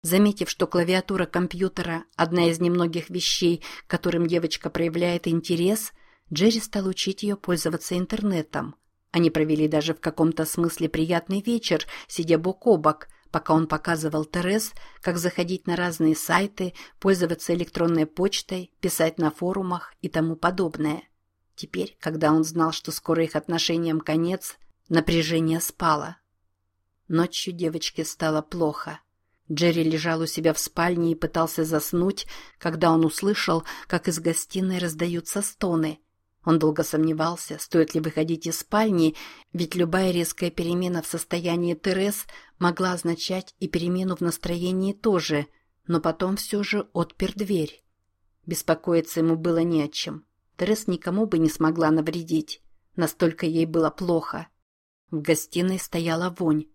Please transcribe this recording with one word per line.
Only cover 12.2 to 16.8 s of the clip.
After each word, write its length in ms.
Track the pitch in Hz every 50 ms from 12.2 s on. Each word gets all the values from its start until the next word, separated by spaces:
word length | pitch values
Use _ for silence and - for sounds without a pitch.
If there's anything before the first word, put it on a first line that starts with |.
| 170 160 165
бок 300 | 160 165 185 190 _ -
о 100 | 247 214
бок, 300 | 160 151 156 156 - - - - _ _ _
пока 220 | - 156 - - 156
он 140 | 156 160
показывал 580 | 156 156 156 - - 170 160 156 156 151 156 156
Терес, 480 | 151 - 175 175 180 202 220 220 - - - - - - -
как 160 | - 185 175
заходить 500 | 175 165 180 - - 175 170 185 185 _
на 80 | - 175
разные 400 | 175 180 180 165 - 160 156 156
сайты, 580 | 156 - - 165 180 196 208 _ - 185 180 - -